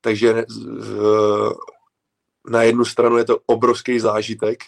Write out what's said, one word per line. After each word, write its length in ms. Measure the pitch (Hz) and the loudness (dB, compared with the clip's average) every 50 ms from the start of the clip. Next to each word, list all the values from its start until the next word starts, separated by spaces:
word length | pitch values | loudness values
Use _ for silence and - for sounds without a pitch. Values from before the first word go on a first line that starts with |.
takže 440 | - 113 110 104 117 117 110 113 113 | -2 -2 -2 2 2 2 2 2 -2
z-, 1080 | - 113 110 110 - 113 - 113 107 104 104 104 107 107 107 104 104 104 104 104 - - - - - _ _ _ _ _ _ _ _ _ _ _ _ _ _ _ - | -6 -12 -14 -14 -12 -12 -12 -12 -10 -6 -2 2 2 4 4 2 2 2 0 -2 -2 -4 -6 -12 -20 _ _ _ _ _ _ _ _ _ _ _ _ _ _ _ -2
na 140 | 117 117 117 | 0 4 4
jednu 220 | 117 117 120 120 | 4 4 2 0
stranu 320 | 117 - - 120 120 117 | -2 0 0 2 2 4
je 80 | 120 117 | 2 2
to 120 | 117 117 - _ | 0 -2 -2 _
obrovský 540 | - 117 110 120 123 120 - - - 123 117 | -2 0 2 2 0 0 0 -2 -4 -4 0
zážitek 640 | 110 113 104 107 107 113 107 - - 107 117 - - | 0 0 -2 -2 -4 -6 -8 -4 -4 -4 -4 -6 -12